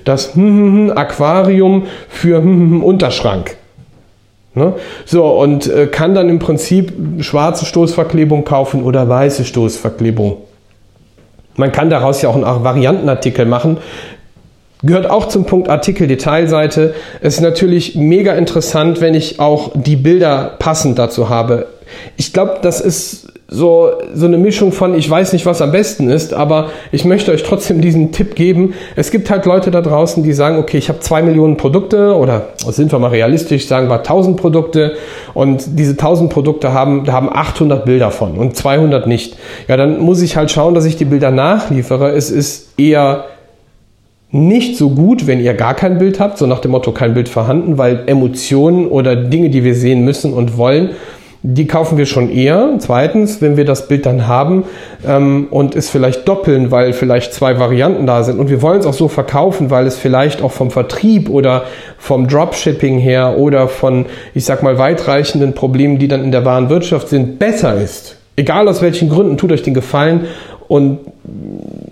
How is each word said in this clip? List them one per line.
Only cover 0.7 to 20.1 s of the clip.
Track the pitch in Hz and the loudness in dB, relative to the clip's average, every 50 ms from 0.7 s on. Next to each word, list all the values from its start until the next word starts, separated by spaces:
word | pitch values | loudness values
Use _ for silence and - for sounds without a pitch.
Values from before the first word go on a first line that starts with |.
| 196 208 214 202 | 4 4 2 2
hm, | - - | 0 -2
Aquarium | 143 - - - 143 147 165 190 190 190 190 190 190 185 196 190 190 - - - - - | -4 -4 -2 -2 0 2 2 2 2 2 4 4 4 4 2 2 0 -4 -10 -16 -18 -18
für | - - - 170 170 | -8 -2 0 2 2
hm, | 160 160 | 4 4
hm, | 180 190 175 170 170 | 4 4 4 4 4
hm, | 160 170 - | 2 2 2
Unterschrank. | 175 190 185 170 127 - - - 110 98 92 85 - - - - _ _ - - - _ - _ _ _ _ _ _ _ _ _ _ - | 2 2 2 0 -2 -2 -2 -2 -2 -2 -4 -6 -10 -14 -20 -20 _ _ -20 -20 -20 _ -20 _ _ _ _ _ _ _ _ _ _ -2
Ne? | 127 143 180 190 - - - - - - | 0 0 0 -2 -4 -10 -14 -16 -18 -8
So, | - - 170 165 | 0 2 2 4
und, | 151 131 - 143 143 147 139 - 143 - | 4 4 2 2 2 2 0 -2 -2 0
äh, | - 147 | 0 0
kann | 143 - 139 156 175 196 | 0 0 -2 0 0 2
dann | 196 180 175 | 2 2 2
im | 170 165 | 0 0
Prinzip | 170 - 156 143 - - 185 190 185 175 - - 165 151 160 165 | 0 -2 -2 -2 -2 0 0 0 0 -2 -4 -8 -8 -6 -6 -6
schwarze | 143 - - 147 147 170 170 175 156 | -6 -4 -2 0 0 0 -2 -4 -6
Stoßverklebung | - - 170 170 165 170 - 160 165 - 160 156 151 151 147 143 | -2 0 0 0 2 0 -2 -2 0 0 2 2 2 2 0 0
kaufen | - 147 135 135 139 - 135 123 | 0 0 0 0 0 -2 -2 0
oder | 127 127 135 127 120 | 0 0 2 2 2
weiße | 123 127 139 143 143 - 131 | 2 2 2 0 0 -2 -4
Stoßverklebung. | 120 - 123 113 110 110 - - 117 117 - 113 113 113 113 104 101 95 - - - _ _ _ _ _ _ _ _ _ _ _ _ _ _ _ _ _ _ - _ _ | -4 -2 -2 -2 -2 -2 -4 -6 -6 -4 -2 -2 -2 0 0 -2 -2 -4 -6 -12 -20 _ _ _ _ _ _ _ _ _ _ _ _ _ _ _ _ _ _ -20 _ _
Man | - 135 139 - | -2 -2 0 0
kann | - 151 165 | 0 2 2
daraus | 160 135 127 135 139 139 - | 2 2 0 0 0 0 0
ja | 127 | 0
auch | 117 | 0
einen | 143 123 | 0 0
Variantenartikel | 117 127 120 117 127 127 143 127 131 180 190 160 143 131 117 - 131 120 - 120 | 0 0 0 0 0 0 2 2 2 2 0 0 0 -2 0 -2 -2 0 0 0
machen. | 117 120 123 123 160 165 160 - - - - - - - - - - _ _ - - _ _ _ _ _ _ - | 0 0 0 0 0 -2 -2 -6 -10 -18 -18 -18 -18 -20 -20 -20 -20 _ _ -20 -20 _ _ _ _ _ _ 0
Gehört | 143 175 190 185 - | 0 2 2 0 0
auch | 143 220 208 | 0 -2 -2
zum | - - 196 180 | 0 -2 -2 0
Punkt | - 190 185 - - | 0 0 0 0 0
Artikel-Detailseite. | 147 151 - - 185 - 165 139 135 127 - 143 147 160 170 160 160 156 156 151 151 160 156 160 156 - - - - - | -2 -2 -2 -2 -2 0 0 0 0 -2 -2 -2 0 0 0 2 2 2 0 0 0 0 0 0 -2 -4 -12 -16 -10 -4
Es | - 147 139 | -4 -2 0
ist | - | 0
natürlich | 170 170 165 165 190 180 175 170 - - - | 0 0 2 2 2 2 2 2 0 -2 -2
mega | 165 147 156 170 190 196 196 185 | 0 2 2 4 4 2 2 0
interessant, | 170 165 165 - 165 156 - - 160 156 165 165 165 | 0 0 0 -2 -2 -2 -2 -2 0 0 0 0 2
wenn | 165 165 160 | 2 2 2
ich | 160 156 - - - | 0 -2 -4 -4 -2
auch | 147 147 151 147 147 - - | 0 0 0 0 -2 -4 -4
die | 143 120 143 151 | -4 0 0 0
Bilder | 135 135 156 | 2 2 2